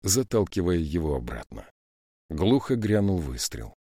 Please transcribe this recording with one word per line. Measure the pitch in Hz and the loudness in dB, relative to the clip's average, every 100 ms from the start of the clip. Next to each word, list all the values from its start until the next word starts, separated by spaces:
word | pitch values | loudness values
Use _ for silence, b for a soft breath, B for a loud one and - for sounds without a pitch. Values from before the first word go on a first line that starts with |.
заталкивая | 101 104 123 113 95 - 87 87 | 2 0 2 0 2 0 2 2
его | 78 85 76 67 | 0 -2 0 -2
обратно. | 60 62 - 67 - _ _ _ _ _ _ | -4 -10 -12 -16 -18 _ _ _ _ _ _
Глухо | 78 95 135 - 123 | 0 4 4 2 -2
грянул | 107 107 101 92 | 2 2 2 0
выстрел, | 73 62 - 57 57 _ | -2 -6 -8 -8 -14 _